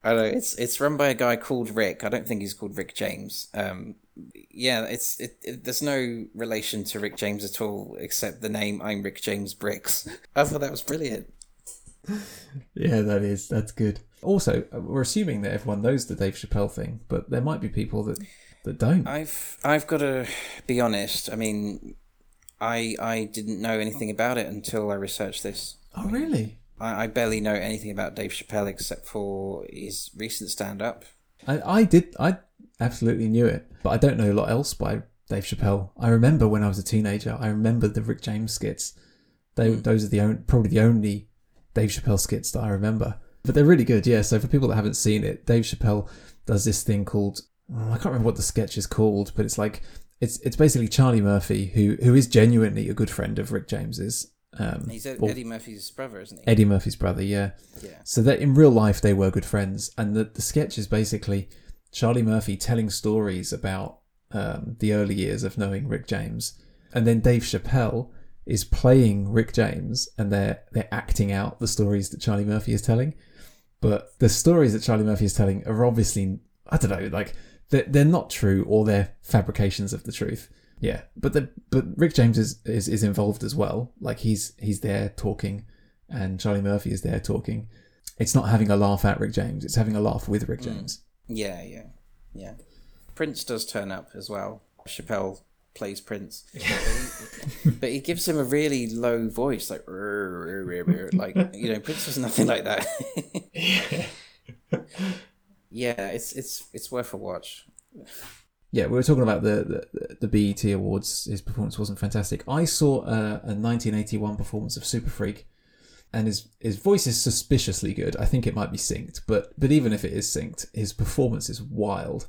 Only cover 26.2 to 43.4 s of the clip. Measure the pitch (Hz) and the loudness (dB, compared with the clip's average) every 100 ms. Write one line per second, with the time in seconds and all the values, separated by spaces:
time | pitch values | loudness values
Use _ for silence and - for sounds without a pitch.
26.2 | 320 202 110 - _ - 113 104 113 113 | -2 -2 -2 -8 _ -10 -6 -4 -2 0
27.2 | 117 110 107 104 95 107 107 101 98 - | 0 0 0 -2 -2 -6 -6 -6 -6 -6
28.2 | 101 - - 107 101 95 - - - 107 | -8 -8 -4 -2 -2 -4 -8 -8 -10 -8
29.2 | 101 98 98 87 50 - - - - 87 | -6 -6 -6 -8 -12 -12 -10 -10 -12 -10
30.2 | 110 - 95 - 101 101 113 110 - _ | -10 -8 -8 -6 -6 -6 -6 -8 -18 _
31.2 | _ _ - 147 - 202 214 170 175 - | _ _ -4 -2 2 4 8 6 6 0
32.2 | 160 185 _ _ - _ 117 - 113 113 | 0 0 _ _ -20 _ -2 2 0 2
33.2 | 110 113 117 - - - - 113 143 113 | 2 4 4 2 -8 -4 0 4 4 6
34.2 | 104 101 107 113 147 - - 110 - _ | 2 2 2 0 -2 -4 -4 -4 -8 _
35.2 | _ 101 - - 101 98 95 - 117 113 | _ -6 -4 -2 0 0 -2 -2 4 6
36.2 | 123 156 113 107 104 98 92 107 107 104 | 8 6 4 4 2 0 0 0 2 -2
37.2 | 117 113 110 107 113 117 110 95 110 113 | -4 -4 -2 0 2 4 2 0 -4 -4
38.2 | - 107 110 - 104 - - - _ _ | -4 -4 -4 -4 -6 -6 -10 -12 _ _
39.2 | _ _ _ - 113 110 120 110 104 104 | _ _ _ 2 2 2 2 2 4 2
40.2 | 104 110 - 123 104 90 113 117 104 101 | 2 2 4 4 6 6 6 6 2 -2
41.2 | - _ _ _ _ - 107 - - 98 | -8 _ _ _ _ 0 0 2 2 2
42.2 | - 107 - 113 110 98 104 110 117 - | 2 -2 -2 -4 -2 0 0 0 -2 -4
43.2 | - - | -14 -8